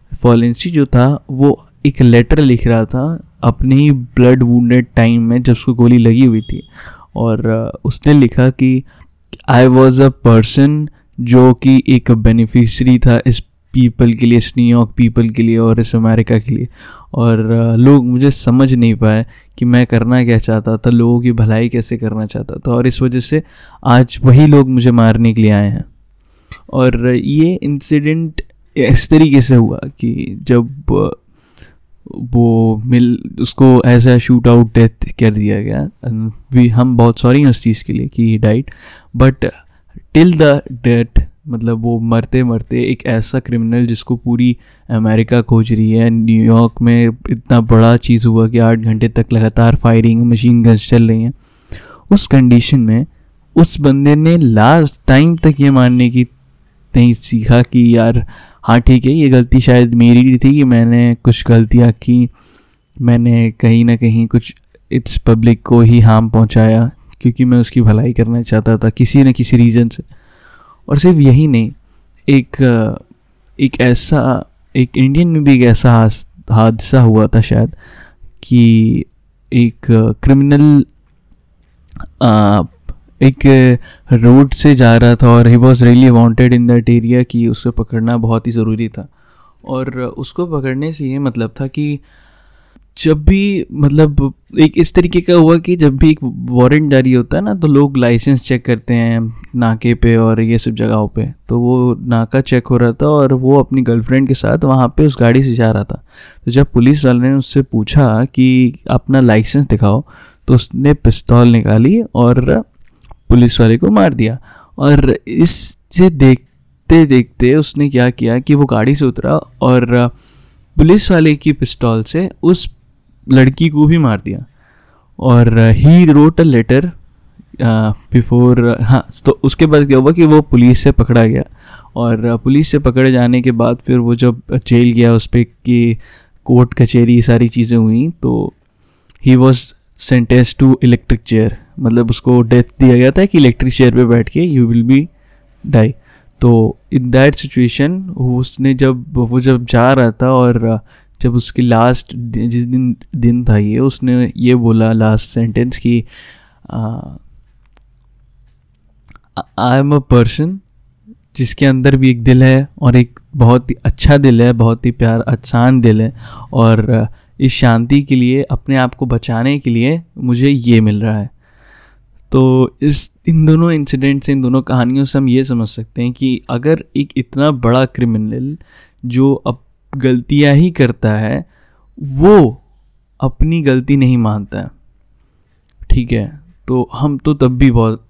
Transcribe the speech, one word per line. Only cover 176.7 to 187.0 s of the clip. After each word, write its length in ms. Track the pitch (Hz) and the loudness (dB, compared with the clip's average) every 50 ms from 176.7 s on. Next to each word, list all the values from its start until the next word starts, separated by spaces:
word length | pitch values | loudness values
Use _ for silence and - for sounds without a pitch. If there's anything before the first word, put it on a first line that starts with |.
| 165 160 - - _ | -2 -2 -4 -8 _
एक 140 | 139 143 - - 139 | -8 -8 -6 -6 -8
इतना 340 | 127 - - 135 143 151 | -8 -8 -6 -4 -2 -2
बड़ा 340 | 147 123 120 113 120 127 135 | -2 -2 -2 -2 0 0 -2
क्रिमिनल 720 | - - - 123 117 110 107 107 107 110 123 127 139 151 - - _ _ _ _ _ _ _ - | -2 -4 -4 -4 -4 -2 -4 -4 -6 -8 -8 -10 -10 -12 -14 -18 _ _ _ _ _ _ _ -12
जो 280 | 123 120 127 135 139 135 | -6 -2 0 0 0 0
अब 300 | - - 120 123 - _ _ _ _ _ _ - 135 | -2 -6 -8 -10 -10 _ _ _ _ _ _ -12 -6
गलतियाँ 580 | 131 131 120 120 120 - 143 143 143 143 139 | -2 -2 -2 -2 -4 -4 -2 0 2 2 2
ही 160 | 143 175 180 | 2 2 0
करता 420 | 170 - 135 117 117 - - 110 107 | 0 -2 -2 -2 -2 -4 -4 -4 -4
है, 320 | 107 110 107 131 139 170 - _ _ _ _ _ _ _ _ _ - | -2 -4 -4 -6 -8 -10 -12 _ _ _ _ _ _ _ _ _ -16
वो 640 | 147 139 135 135 156 196 214 196 151 110 127 - _ _ _ _ _ _ _ _ _ _ _ _ | -12 -10 -4 0 2 4 4 4 4 2 -2 -8 _ _ _ _ _ _ _ _ _ _ _ _
अपनी 400 | 135 131 - - - 160 165 170 | -8 -8 -2 -2 -2 -2 -2 -2
गलती 360 | 147 139 131 131 127 - 143 139 | -2 -2 -2 -2 -2 -2 -2 0
नहीं 200 | 131 127 127 120 | 0 0 0 0
मानता 420 | 113 110 104 104 101 - - 98 | -2 -2 -4 -6 -8 -10 -12 -12
है, 80 | 98 - - _ _ _ _ _ _ _ _ _ _ _ _ _ _ _ _ _ _ _ _ _ - - | -12 -14 -16 _ _ _ _ _ _ _ _ _ _ _ _ _ _ _ _ _ _ _ _ _ -2 -2
ठीक 200 | - 127 120 117 | 0 0 0 -2
है, 280 | 120 113 101 - - - - _ _ _ _ - | -6 -6 -6 -8 -12 -18 -20 _ _ _ _ -6
तो 220 | 127 127 120 - - | -6 -4 -6 -6 -8
हम 240 | - | -6